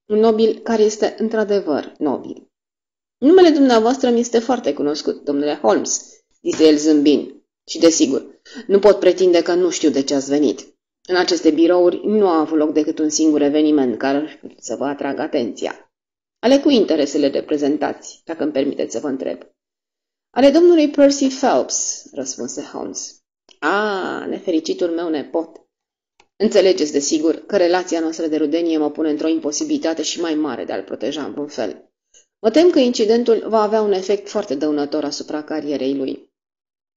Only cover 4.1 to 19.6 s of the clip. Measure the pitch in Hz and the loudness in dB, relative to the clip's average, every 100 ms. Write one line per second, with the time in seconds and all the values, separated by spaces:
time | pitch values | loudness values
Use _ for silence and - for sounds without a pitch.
4.1 | 233 233 233 233 240 - 143 143 151 - | 2 2 0 0 -2 -2 -2 -2 -4 -4
5.1 | - - 143 147 147 - 196 - - - | -6 -4 -2 -2 -2 0 0 0 -6 -10
6.1 | - _ _ 170 - 156 147 151 151 143 | -20 _ _ -6 2 4 4 4 4 4
7.1 | 127 - - _ _ - 220 165 160 139 | 2 0 -14 _ _ -14 2 2 4 0
8.1 | 135 - - - - - 202 208 196 180 | -2 -6 -16 -20 -12 0 4 4 4 2
9.1 | 175 185 170 170 175 180 156 156 135 135 | 4 4 2 2 0 0 0 0 0 -2
10.1 | 143 135 143 135 90 - _ _ _ - | -2 -2 0 0 -2 -10 _ _ _ -4
11.1 | 180 175 170 160 156 165 180 175 170 190 | -2 0 0 2 4 4 4 2 2 0
12.1 | 214 196 160 151 160 156 151 151 156 156 | 2 2 2 0 0 0 0 -2 -2 -2
13.1 | 151 160 147 143 151 156 151 127 107 135 | 0 2 2 2 2 2 2 0 -2 -2
14.1 | 143 151 - - - - 117 139 143 143 | -2 -4 -12 -20 -16 -10 -6 -6 -6 -6
15.1 | - 156 147 113 - - - _ _ _ | -6 -4 -4 -4 -6 -10 -10 _ _ _
16.1 | _ _ _ 240 277 302 247 175 156 143 | _ _ _ 2 2 4 2 2 0 0
17.1 | 151 139 143 - 151 143 147 143 - - | 0 0 -2 -4 -2 -2 -2 -4 -8 -16
18.1 | - - 165 151 143 143 - - 117 147 | -18 -14 -8 -4 -2 -2 -4 -6 -6 -6
19.1 | 139 - - - _ | -6 -8 -10 -14 _